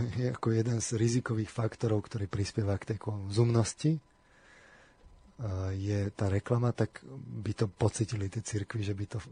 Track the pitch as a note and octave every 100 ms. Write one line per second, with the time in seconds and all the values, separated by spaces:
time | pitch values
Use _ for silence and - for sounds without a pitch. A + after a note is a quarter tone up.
0 | A#2 B2 B2+ B2 A#2 A2+ A2+ A2+ - A2
1 | A#2 A#2+ - A2 G#2 - A2 - A2+ G#2+
2 | - A2+ G2 G2 G2+ - G2+ G2 - G#2
3 | - G2+ G2 G2+ A#2+ A#2 A2 - D3+ D#3+
4 | - _ _ - - - - - - _
5 | - - - - A2 F#2 F#2+ F#2+ G2 G#2
6 | G2+ - G2+ G2 - A#2+ A#2+ - A2 -
7 | B2+ C3+ A#2+ A#2 G2+ - G#2+ - G#2+ -
8 | G#2+ G#2 G2 A#2 - G#2 G2 A2+ G2+ G2+
9 | G2+ A2+ -